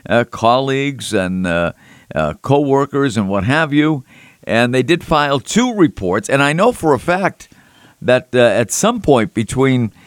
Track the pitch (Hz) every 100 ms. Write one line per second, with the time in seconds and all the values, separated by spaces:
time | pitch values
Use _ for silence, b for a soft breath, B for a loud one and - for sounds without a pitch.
0 | - 113 120 - - 127 135 135 143 131
1 | 104 104 92 92 92 85 85 - b b
2 | b - 78 78 - 143 143 135 139 143
3 | 139 107 95 98 95 147 160 143 151 147
4 | b b b b - 110 120 127 127 170
5 | - 156 147 139 - 202 254 214 156 -
6 | 92 98 - 139 143 160 220 247 160 127
7 | - 180 185 - - b b b b b
8 | - 127 - 123 120 101 113 - 214 247
9 | 170 131 110 - 107 127 135 127 113 b